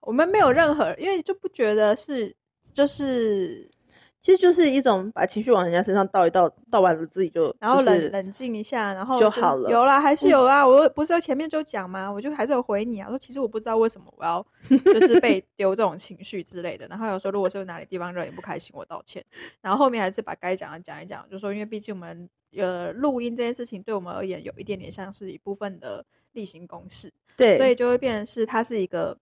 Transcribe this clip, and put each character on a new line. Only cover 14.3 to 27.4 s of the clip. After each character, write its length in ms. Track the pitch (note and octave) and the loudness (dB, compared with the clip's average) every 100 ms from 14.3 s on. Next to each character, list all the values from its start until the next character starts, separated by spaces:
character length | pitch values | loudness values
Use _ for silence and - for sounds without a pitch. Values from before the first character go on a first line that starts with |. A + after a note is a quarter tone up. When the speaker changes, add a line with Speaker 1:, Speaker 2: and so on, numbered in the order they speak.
| E3+ F#3+ _ - C4 - | -4 -6 _ 2 4 6
Speaker 1:
就 200 | G4+ E4 | 6 8
是 140 | A#3+ | 6
被 240 | A#3+ G3 - _ | 4 0 -2 _
丢 200 | G3 F#3+ | -2 2
这 60 | |
种 140 | G#3+ E3 | -2 -2
情 260 | - F3+ | -16 -16
绪 180 | F#3 G3+ | -12 -12
之 200 | E3+ F#3 | -12 -10
类 120 | F3 - | -10 -12
的。 100 | - | -14
Speaker 2:
<laughs> 20 | |
Speaker 1:
然 100 | G#3 | -10
后 80 | A3 | -6
有 100 | F#3+ | -6
时 100 | F#3+ | -4
候 40 | |
如 80 | G3+ | -2
果 100 | F#3+ | -4
是 80 | G3 | -4
有 60 | |
哪 140 | F#3+ E3 | -12 -14
里 60 | |
地 140 | - F#3 | -12 -10
方 140 | F3 | -8
惹 100 | F3 | -8
你 60 | E3+ | -10
不 100 | D#3 | -12
开 180 | G3+ C#3+ | -12 -12
心， 160 | - | -12
我 80 | C#3+ - | -16 -16
道 160 | - | -16
歉。 180 | - - - - - _ | -16 -20 -20 -20 -20 _
然 100 | F#3+ | -4
后 80 | A3+ | 2
后 120 | C4+ | 2
面 100 | A#3+ | 2
还 100 | F#3+ | -4
是 120 | G3 | -4
把 120 | G#3+ - | -10 -10
该 200 | F3+ F#3 | -6 -6
讲 160 | D3+ | -8
的 80 | D#3 | -18
讲 220 | F3+ D3 | -18 -18
一 20 | |
讲， 240 | E3+ G3 - | -16 -18 -16
就 80 | F#3+ | -12
说 140 | G3+ | -10
因 60 | G3+ | -10
为 80 | G#3+ | -10
毕 120 | A3 | -12
竟 160 | G#3+ | -12
我 60 | G3 | -14
们， 260 | E3+ E3+ F3 _ _ - | -14 -18 -20 _ _ -6
呃， 380 | F#3 F3+ F3 | -6 -4 -8
录 260 | E3+ C#4+ B3+ | -4 -4 -2
音 160 | A#3+ A#3 | -6 -6
这 60 | |
件 100 | A#3 | -6
事 140 | A#3+ A#3+ | -6 -10
情 160 | G3+ | -14
对 120 | G3 | -8
我 60 | G#3+ | -8
们 100 | F3 | -8
而 140 | F#3 | -10
言 180 | F#3+ F3+ | -8 -10
有 80 | - - | -12 -16
一 80 | |
点 140 | G3+ G3 | -10 -10
点 120 | F#3+ | -10
像 220 | F#3+ F#3+ | -16 -16
是 180 | G3 G3 | -14 -16
一 60 | F#3+ | -16
部 180 | - | -12
分 240 | G3+ G#3 F3+ | -10 -10 -12
的 240 | C3 G2+ - _ _ | -14 -14 -16 _ _
例 140 | - G3+ | -16 -16
行 200 | D#3+ F3 | -16 -20
公 220 | E3+ F3+ | -20 -18
事。 240 | - - _ _ | -16 -18 _ _
Speaker 2:
对。 220 | _ | _